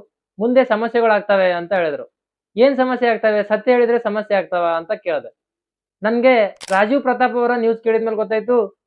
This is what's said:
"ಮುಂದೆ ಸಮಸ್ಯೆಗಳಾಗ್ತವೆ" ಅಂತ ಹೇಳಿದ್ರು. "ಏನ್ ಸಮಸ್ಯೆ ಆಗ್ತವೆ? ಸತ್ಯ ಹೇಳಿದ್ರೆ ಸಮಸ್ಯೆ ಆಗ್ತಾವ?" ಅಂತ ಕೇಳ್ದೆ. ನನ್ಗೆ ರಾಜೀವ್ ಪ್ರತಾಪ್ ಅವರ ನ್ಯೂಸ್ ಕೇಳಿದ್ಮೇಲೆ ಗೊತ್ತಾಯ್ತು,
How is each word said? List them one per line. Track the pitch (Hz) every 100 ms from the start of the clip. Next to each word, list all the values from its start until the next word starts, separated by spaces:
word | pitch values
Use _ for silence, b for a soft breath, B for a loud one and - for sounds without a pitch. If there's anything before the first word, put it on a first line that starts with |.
| - _ _ -
"ಮುಂದೆ | 233 254 247
ಸಮಸ್ಯೆಗಳಾಗ್ತವೆ" | 214 233 233 226 208 208 196 185
ಅಂತ | 175 170
ಹೇಳಿದ್ರು. | 190 160 135 - _ _ _ _ 202
"ಏನ್ | 269 262
ಸಮಸ್ಯೆ | 254 247 240
ಆಗ್ತವೆ? | 220 220 208
ಸತ್ಯ | 202 214 254
ಹೇಳಿದ್ರೆ | 247 233 233
ಸಮಸ್ಯೆ | 226 214 208 196
ಆಗ್ತಾವ?" | 160 180 170 165
ಅಂತ | 170
ಕೇಳ್ದೆ. | 214 180 147 113 _ _ _ _ _ _ -
ನನ್ಗೆ | 208 233 254 240 190 - -
ರಾಜೀವ್ | 190 214 277
ಪ್ರತಾಪ್ | 254 240 247
ಅವರ | 240 240 240
ನ್ಯೂಸ್ | 226 226
ಕೇಳಿದ್ಮೇಲೆ | 226 226 226 214
ಗೊತ್ತಾಯ್ತು, | 208 220 214 247 196 _